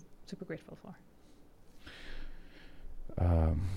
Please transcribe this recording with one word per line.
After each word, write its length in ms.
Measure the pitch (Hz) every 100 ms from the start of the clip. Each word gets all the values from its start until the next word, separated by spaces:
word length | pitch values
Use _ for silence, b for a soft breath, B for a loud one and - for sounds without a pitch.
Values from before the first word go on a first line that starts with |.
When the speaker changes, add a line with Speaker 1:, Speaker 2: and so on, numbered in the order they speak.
| - - -
Speaker 1:
super 200 | 190 180
grateful 300 | 156 - -
for. 140 | - - - - - - - - - b b b b b b b b b b b b - - -
Speaker 2:
Um, 420 | 87 82 80 80 92